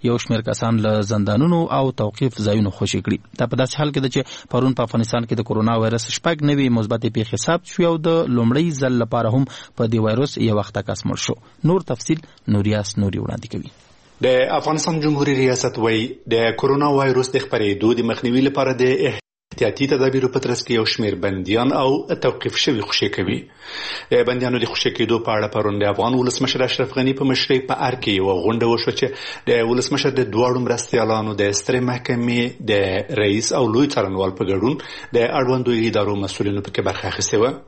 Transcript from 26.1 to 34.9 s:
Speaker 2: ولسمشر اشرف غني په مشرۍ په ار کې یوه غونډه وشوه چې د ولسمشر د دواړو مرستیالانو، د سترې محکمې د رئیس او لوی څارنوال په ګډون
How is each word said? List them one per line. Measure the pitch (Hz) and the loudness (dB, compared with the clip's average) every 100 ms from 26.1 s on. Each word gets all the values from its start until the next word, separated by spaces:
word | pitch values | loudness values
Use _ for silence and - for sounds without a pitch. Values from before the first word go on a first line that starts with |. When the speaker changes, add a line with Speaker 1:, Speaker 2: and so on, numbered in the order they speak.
| 127 | 2
Speaker 2:
ولسمشر | 123 120 127 127 127 | 0 0 -2 0 0
اشرف | - 127 135 | 0 -2 0
غني | 127 135 | 0 2
په | 135 | 0
مشرۍ | 127 - 131 131 | 0 2 0 0
په | 131 139 | -2 -2
ار | 123 | -2
کې | - 98 | -2 0
یوه | 95 92 90 | 2 2 2
غونډه | 117 117 | 2 2
وشوه | 117 - 113 | 2 0 -2
چې | 101 - - - - | -2 -4 -12 -8 0
د | 120 113 | 2 2
ولسمشر | 123 - 139 143 123 | 0 0 0 0 0
د | 117 104 | 0 2
دواړو | 123 127 123 | 2 2 0
مرستیالانو، | 117 - 123 110 110 107 101 | -2 0 0 2 0 -2 0
د | 101 101 | 0 0
سترې | - 131 123 | -2 0 0
محکمې | 120 - 120 120 120 120 - 113 | -4 -4 -2 0 0 -2 -4 0
د | 104 98 95 - 110 | 0 2 -2 -2 0
رئیس | 104 104 110 151 | 2 2 0 0
او | 120 | 2
لوی | 110 147 131 | 2 2 2
څارنوال | 95 95 95 92 | -2 0 -2 0
په | 92 | -2
ګډون | 98 110 147 - | 0 0 -2 -8